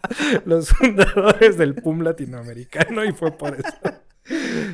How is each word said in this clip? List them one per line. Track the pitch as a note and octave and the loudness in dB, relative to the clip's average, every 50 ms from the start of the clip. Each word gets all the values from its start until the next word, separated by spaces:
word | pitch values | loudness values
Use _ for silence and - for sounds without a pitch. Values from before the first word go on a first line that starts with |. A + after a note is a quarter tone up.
| - F#3 - - D4 D4 A#3+ - - | -10 -10 -6 -4 -2 0 0 -2 0
Los | - E3 E3 D#3 - | 0 0 0 4 4
fundadores | - - B3+ B3 G3+ G3 G3 - - G3+ F#3+ G#3+ G#3+ G#3+ A3+ A3 F#3 E3+ | 4 4 4 2 4 4 2 4 4 2 2 2 4 6 6 6 6 4
del | D#3+ C#3 C3+ | 0 0 0
pum | - - D#3+ D#3 E3 | -4 -4 -4 -2 0
latinoamericano | E3 D#3+ E3 - C#3 B2 B2+ A#2+ A#2 A#2+ A#2 A#2 B2 - - D3 E3 - A#3 G#3+ A3 | -2 -2 -2 -4 -8 -12 -10 -14 -14 -14 -16 -16 -18 -12 -2 -2 -2 -2 0 -4 -4
y | G#3 - | -4 -4
fue | - E3 D#3+ D#3 | -2 -4 -6 -4
por | - D3 C#3+ C#3 | -4 -10 -10 -8
eso. | C3+ - E4+ - - - D4+ - - _ _ _ _ _ - - D#4+ C4+ - A#3+ - - G3 | -8 -10 -10 -10 -6 -8 -8 -8 -8 _ _ _ _ _ -8 -8 -6 -6 -4 -6 -6 -6 -8